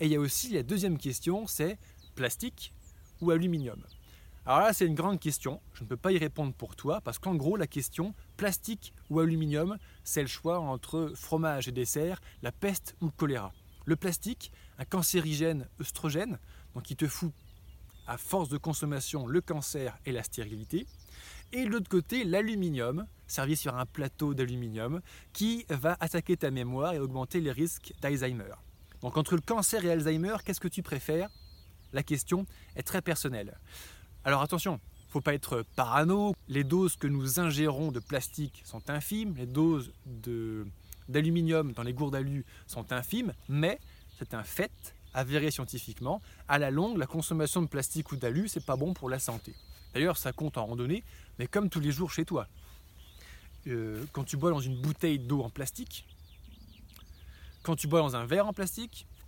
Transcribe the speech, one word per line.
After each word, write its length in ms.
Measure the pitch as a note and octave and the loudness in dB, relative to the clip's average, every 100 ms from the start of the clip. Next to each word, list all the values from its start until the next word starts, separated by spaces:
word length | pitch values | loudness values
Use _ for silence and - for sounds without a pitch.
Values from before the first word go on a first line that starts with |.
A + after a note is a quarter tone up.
et 60 | D#3 | 4
il 40 | |
y 60 | D3+ | 4
a 40 | |
aussi 300 | C#3+ - B3+ | 4 0 0
la 120 | F#3 | 0
deuxième 360 | B2 G3+ F#3+ D3+ | 2 2 2 2
question, 480 | C#3 B2 - F#3+ A3 | 0 -2 0 0 0
c'est 320 | - D#3 G#3 - - - | 0 0 -2 -10 -20 -14
plastique 580 | - B2 - B3 - - - - - - - | -2 -2 -2 -6 -8 -14 -14 -20 -20 -18 -2
ou 100 | E3+ | 4
aluminium ? 540 | E3 F3+ E3 B2+ G#2 - - - - - - - | 4 4 0 -2 -6 -12 -18 -20 -20 -20 -6 4
Alors 140 | C#3 | 8
là, 120 | G#3+ | 8
c'est 140 | G3+ F3 | 6 4
une 80 | |
grande 260 | D3+ F3+ F#3+ | 4 2 2
question, 400 | D3+ C3+ C3 C#3+ - | 0 -2 -2 -6 -10
je 100 | - | -12
ne 40 | G#2+ | -8
peux 80 | B2 | -2
pas 160 | F#3 | 2
y 60 | F#3 | 4
répondre 340 | D3+ - C#3+ | 2 0 -4
pour 220 | - A#2 | -4 -8
toi, 260 | - C#3 G#3 | -6 -2 -2
parce 180 | - A2+ | -2 -4
qu'en 160 | F#3+ | 0
gros, 220 | E3+ C#3 G#3 | 0 2 2
la 100 | D#3 | 0
question 480 | D3 C3 - F#3 G3+ - - | -2 -4 -4 -4 -6 -14 -2
plastique 560 | G3+ F3+ - A3 - - - | -2 -2 -4 -8 -10 -16 -2
ou 120 | D3+ | 2
aluminium, 580 | E3 D#3+ D#3 D3 F3 G#3 - - | 4 4 2 2 0 -2 -10 -14
c'est 200 | - - | -4 0
le 60 | C3+ | 0
choix 300 | - D#3+ F3 | -2 0 0
entre 540 | D3+ B2+ - D#3+ D#3+ | 0 -4 -4 -2 -2
fromage 540 | - - D#3+ D#3+ C#3+ B2+ | -4 -2 2 2 0 -2
et 40 | |
dessert, 480 | B2 A#2+ D3 E3 F#3 - - | -2 0 0 0 -2 -10 -10
la 100 | B2 | -8
peste 440 | - G3+ F#3+ - - | -2 -2 -2 -4 -4
ou 60 | E3 | -4
le 60 | |
choléra. 400 | - D3+ B2+ G2 - - - - | 0 0 0 -4 -10 -20 -8 0
Le 100 | D#3+ | 0
plastique, 560 | F#3+ E3+ G#3 B3 - - - - | 0 -2 -4 -8 -10 -18 -16 -12
un 60 | |
cancérigène 840 | C3+ F#3+ D#3+ F3+ D#3 D3 D#3+ D3+ B2 - | -2 0 4 4 2 2 2 0 -4 -10
œstrogène, 580 | D3+ - D#3+ D3 A3+ D#3 - - - | -8 -4 0 0 0 -4 -10 -20 -14
donc 100 | - | -10
qui 120 | - C#3+ | -8 0
te 100 | D3+ | 0
fout 260 | - E3+ - - - - - - - - | 0 -4 -6 -16 -20 -20 -20 -20 -14 -8
à 120 | A#2+ | -8
force 320 | - F#3+ D3+ | 0 0 2
de 80 | C#3+ | -2
consommation 680 | D#3+ D3 D3 C#3+ - D3+ A#2+ | -2 -2 -2 -2 -2 -4 0
le 140 | E3 | 0
cancer 580 | - D#3 C#3 D3+ B2+ - | 2 -2 -4 -4 -4 -6
et 80 | - | -4
la 100 | B2 | -2
stérilité. 640 | A2+ - G#2+ A2 A2 E3+ B3+ - - - - - - | -4 -6 -6 -6 -2 -2 -4 -12 -20 -20 -18 -18 -8
Et 120 | B3 | -2
de 60 | B3 | 0
l'autre 180 | A3+ F#3 | 0 4
côté, 360 | F#3 - B3 | 2 4 2
l'aluminium, 840 | G3+ F#3 A3 G#3+ F3+ C#3 A#2 D3+ A3 - - | 4 4 4 2 2 2 0 0 -4 -10 -6
servi 300 | - C3+ D#3 | -2 2 2
sur 200 | D3 B2 | 0 -2
un 100 | B2+ | -4
plateau 480 | - C3+ - D3 | -2 -4 0 0
d'aluminium, 680 | C3+ B2 B2 A#2 A2 A#2 E3 - - - | 2 0 -2 -4 -2 -2 -4 -6 -16 -12
qui 320 | - G#3+ A#3 A3+ | -2 0 0 -2
va 260 | D3 C#3+ F3 | 0 2 2
attaquer 360 | E3 F3 D#3+ F3 | 2 0 2 2
ta 140 | D3 | 2
mémoire 420 | C3+ B2 B2+ D#3 | 0 0 0 0
et 60 | E3 | 0
augmenter 420 | C3+ C3 C3 F3+ | -2 -2 0 0
les 120 | D3+ | 0
risques 420 | B2 E3 - - - | 2 0 0 -10 -4
d'Alzheimer. 520 | C#3 C#3+ C3 A#2+ G2+ G2+ - - - - | 0 2 0 -2 -6 -12 -18 -20 -20 -10
Donc 160 | B2+ D#3 | -2 2
entre 200 | D#3 E3+ | 4 2
le 40 | |
cancer 440 | - A3+ F#3+ A3 F3 | 2 2 2 2 4
et 40 | |
Alzheimer, 460 | E3 D#3 D#3+ F3+ A3 | 4 4 2 2 -2
qu'est-ce 160 | - F#3 | -2 -2
que 80 | F3+ | -2
tu 140 | - | -4
préfères ? 480 | F3 C#3 - D#3+ G3+ - - - - - - | -4 -4 0 0 0 -6 -20 -20 -20 -20 -6
La 100 | C3+ | -4
question 420 | C#3+ C#3+ - F3+ G3 - - - | 0 0 2 0 0 -8 -14 -8
est 60 | |
très 180 | - F#3+ | -2 -2
personnelle. 580 | F3 D#3 C#3+ A#2+ G2+ - - - - - - - | 0 0 0 -2 -6 -10 -18 -18 -18 -18 -20 -6
Alors 180 | C#3 C#3 | 2 4
attention, 380 | D3 F3 G3 C#3+ - - - | 4 2 0 -2 -6 -20 -6
faut 100 | D3 | -2
pas 140 | D3+ | 2
être 300 | C#3+ - B2 A2+ - | 0 0 -2 -2 0
parano, 580 | B2 C3 E3 G3 G#3 F#3 - | 4 6 6 6 4 0 -2
les 160 | C#3 | 0
doses 320 | C3+ F3 F#3 - | 4 4 4 2
que 100 | C#3+ | 0
nous 320 | C#3+ C3 B2+ | 2 2 2
ingérons 540 | E3+ C#3+ D#3 C3+ D#3 | 2 4 4 2 0
de 80 | A#2+ | -2
plastique 640 | - C#3 - - D3 - | -2 -2 -2 -4 -6 -6
sont 260 | - A2+ - | -12 -10 -4
infimes, 440 | D3 - G#3+ G#3+ C#3+ | -4 -2 -2 -2 -4
les 100 | B2 | -2
doses 460 | C3 D#3+ D#3 B2 - C3+ | 4 6 4 0 -10 -14
de, 600 | A#2 A2 A#2 A2+ A2 G2+ - - - - | -10 -4 -4 -2 -4 -8 -12 -16 -16 -2
d'aluminium 640 | C3+ D#3 E3+ D#3+ D#3+ D3 | 2 4 4 4 4 2
dans 100 | A#2+ | -2
les 100 | A#2+ | -4
gourdes 240 | B2+ D3 C3+ | 0 0 0
alu 280 | C#3 C#3 - - - | 0 -2 -6 -12 -12
sont 240 | - A2+ | -8 -4
infimes, 400 | B2+ B2 A3 A#3+ - - | -4 -2 -2 -2 -4 -2
mais 300 | C#3 D#3+ B3+ - - - - | 2 2 0 -6 -20 -18 -14
c'est 160 | B2+ | -8
un 80 | A#2 | -6
fait 300 | G2+ - A2 - - - - | -6 -2 -4 -4 -18 -18 -8
avéré 380 | C3 C3 D3 D3+ | -4 0 2 2
scientifiquement. 720 | C#3+ B2 B2 - A2 B2 G3+ - - - | 0 -4 -8 -8 -6 -4 -4 -6 -12 2
À 100 | C#3+ | 4
la 120 | C#3+ | 4
longue, 260 | C#3 G3+ G#3+ | 2 2 2
la 100 | - | 0
consommation 560 | E3 D#3 D#3+ D3+ F3+ | -2 0 2 2 2
de 60 | E3 | 0
plastique 420 | C#3+ C3 D#3+ D3+ | 0 -2 -2 -4
ou 40 | C#3 | -2
d'alu, 320 | A#2+ C3+ G#3 | 0 0 0
c'est 160 | E3 | -2
pas 120 | - C3 | -2 0
bon 180 | D#3 | 0
pour 140 | F3+ B2+ | -2 -2
la 100 | C3 | -2
santé. 360 | - A#2 - - - - - | -2 -4 -8 -16 -18 -20 -6
D'ailleurs, 240 | - E3 D#3+ | 0 2 2
ça 160 | C3+ | -2
compte 260 | - D#3 B2+ | -2 -4 -2
en 80 | G#2+ | -2
randonnée, 380 | A#2+ B2 G3 - - - - | -2 0 -2 -4 -16 -14 -6
mais 80 | B2 | 0
comme 220 | G3+ G#3 | 2 2
tous 100 | E3+ | 2
les 140 | D3 | 2
jours 180 | C#3 F3 | 2 0
chez 140 | - | 0
toi. 240 | E3 E3 G2+ - - - - - - - - - - - - | 0 0 -2 -8 -20 -20 -20 -20 -20 -20 -18 -18 -18 -14 -6
Euh, 360 | A#2+ A2 G#2+ C#3+ | -4 -4 -6 -6
quand 120 | - | -6
tu 120 | C3+ C#3+ | -4 2
bois 140 | E3+ | 4
dans 80 | D3+ | 4
une 220 | C3 B2+ | 0 0
bouteille 400 | C#3+ D3+ E3+ C#3+ | 0 2 2 2
d'eau 220 | B2 C#3+ | 2 0
en 80 | A#2 | 0
plastique, 560 | - C3+ - B3+ - - - - - - - - - - - - - - - - - | -4 -6 -6 -8 -10 -14 -20 -20 -20 -20 -20 -20 -20 -20 -20 -20 -20 -20 -18 -18 -6
quand 140 | - D#3+ | 0 0
tu 100 | D3 | 4
bois 140 | E3 | 4
dans 160 | D3+ B2 | 4 2
un 80 | |
verre 220 | A#2 F#3 G#3 | 2 2 2
en 60 | |
plastique, 540 | G3+ F#3+ - A#3 - - - | 0 -4 -4 -8 -12 -18 -18